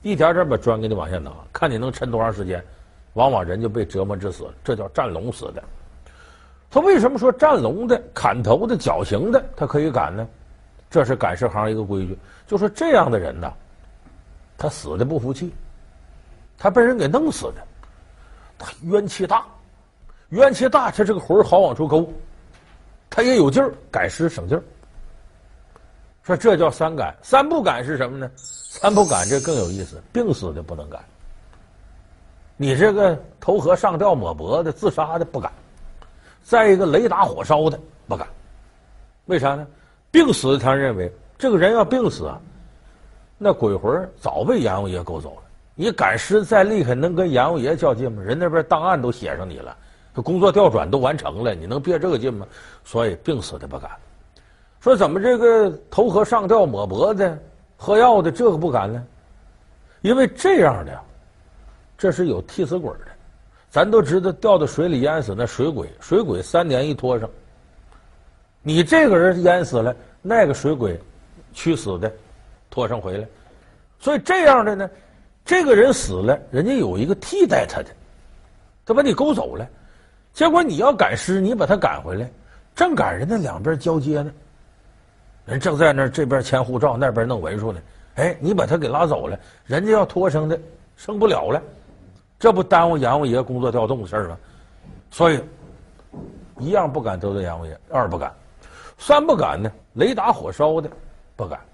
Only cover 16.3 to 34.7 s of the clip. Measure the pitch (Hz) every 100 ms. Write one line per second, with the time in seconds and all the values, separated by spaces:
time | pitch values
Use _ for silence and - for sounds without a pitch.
16.3 | - - _ 196 196 240 247 143 208 320
17.3 | - 120 - - - - - - - -
18.3 | - - _ - - 165 208 208 - 185
19.3 | 220 - - - _ _ _ - - _
20.3 | 180 269 240 254 285 240 - 208 202 -
21.3 | 185 208 175 180 120 156 156 170 - -
22.3 | - - - _ - - - _ - 240
23.3 | 254 143 135 269 - - - 87 - 160
24.3 | - 90 160 - - - - - - -
25.3 | _ _ - _ _ - _ - _ -
26.3 | 180 233 185 160 - 160 160 92 - -
27.3 | 262 285 330 190 123 123 147 123 135 127
28.3 | - - - - - 196 208 190 113 92
29.3 | 135 139 147 90 98 87 - - 233 233
30.3 | 143 90 73 76 82 73 - - _ -
31.3 | - - - _ _ - - - - -
32.3 | - - _ 139 135 208 202 196 151 -
33.3 | _ - 196 147 180 - 170 202 160 90
34.3 | 78 82 143 160